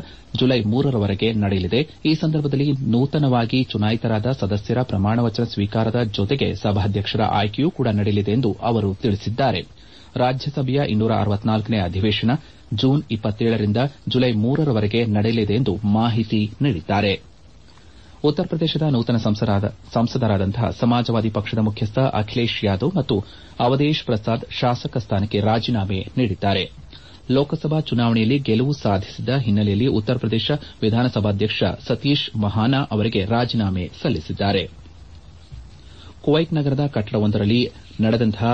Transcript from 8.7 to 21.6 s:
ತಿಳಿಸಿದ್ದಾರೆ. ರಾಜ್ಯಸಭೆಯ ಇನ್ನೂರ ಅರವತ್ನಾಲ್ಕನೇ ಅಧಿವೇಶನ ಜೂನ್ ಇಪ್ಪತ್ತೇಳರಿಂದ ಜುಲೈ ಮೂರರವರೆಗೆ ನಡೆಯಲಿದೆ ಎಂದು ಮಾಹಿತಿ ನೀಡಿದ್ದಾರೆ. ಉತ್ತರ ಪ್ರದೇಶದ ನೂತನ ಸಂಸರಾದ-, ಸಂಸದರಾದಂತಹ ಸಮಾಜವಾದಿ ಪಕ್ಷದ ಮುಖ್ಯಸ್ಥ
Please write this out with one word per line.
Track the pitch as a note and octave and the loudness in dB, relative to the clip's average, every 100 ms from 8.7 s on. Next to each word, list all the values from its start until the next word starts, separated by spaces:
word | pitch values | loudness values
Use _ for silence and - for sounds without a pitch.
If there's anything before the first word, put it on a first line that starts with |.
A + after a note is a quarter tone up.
| A#2 G2+ | 0 0
ತಿಳಿಸಿದ್ದಾರೆ. | F#2+ A#2 G2+ - A#2 C3 F#2 - - - - - B2 | -2 -2 -2 -2 0 0 0 -6 -16 -20 -20 -12 -2
ರಾಜ್ಯಸಭೆಯ | B2+ C3 D3 C#3+ C3 C3+ C#3+ | 0 0 -4 -4 0 0 2
ಇನ್ನೂರ | G#2+ A2+ | 2 2
ಅರವತ್ನಾಲ್ಕನೇ | G#2 G2+ G2+ A2 A2 G#2+ A2+ | 2 0 0 0 0 0 0
ಅಧಿವೇಶನ | F2 F#2+ G#2+ G#2 A2 D3 - - - | 0 0 0 2 0 -2 -4 -20 -8
ಜೂನ್ | G#2 C3 C#3+ D3+ | 0 2 2 0
ಇಪ್ಪತ್ತೇಳರಿಂದ | A2 A2+ G2+ A#2 A2+ G#2 A2 C#3 - - | -4 -4 0 0 2 2 2 0 -4 -4
ಜುಲೈ | B2 B2+ | 0 2
ಮೂರರವರೆಗೆ | G#2+ A2+ D3 D3+ A2 G#2 A#2 A2+ | 2 0 2 2 2 2 0 2
ನಡೆಯಲಿದೆ | G#2 A2 A#2 G#2 G#2+ | 2 2 0 2 2
ಎಂದು | C3 F2 G#2 | 0 0 2
ಮಾಹಿತಿ | G#2+ A#2+ A2+ A2 G#2+ G#2 - | 2 2 0 0 0 -2 0
ನೀಡಿದ್ದಾರೆ. | C#3 E2+ - G2+ G#2 F#2+ - - - - - - - - - - | -2 -2 -2 0 0 -2 -6 -20 -20 -20 -20 -20 -20 -20 -20 -2
ಉತ್ತರ | D3 D#3 F3+ | -2 0 -2
ಪ್ರದೇಶದ | E3 D#3+ D3+ D#3 | 0 -2 0 0
ನೂತನ | B2+ A#2 A#2+ | 0 2 0
ಸಂಸರಾದ-, | A2 G#2 A2 G2 A2 - - | 2 0 2 0 0 -6 -6
ಸಂಸದರಾದಂತಹ | A#2+ A#2 - A2+ G2 F#2+ A2+ G#2 | 0 0 0 0 2 0 0 -2
ಸಮಾಜವಾದಿ | - A#2+ A#2+ A#2 A2+ A2 | 0 2 2 2 0 0
ಪಕ್ಷದ | G#2+ G#2+ | -2 -4
ಮುಖ್ಯಸ್ಥ | A2+ | 0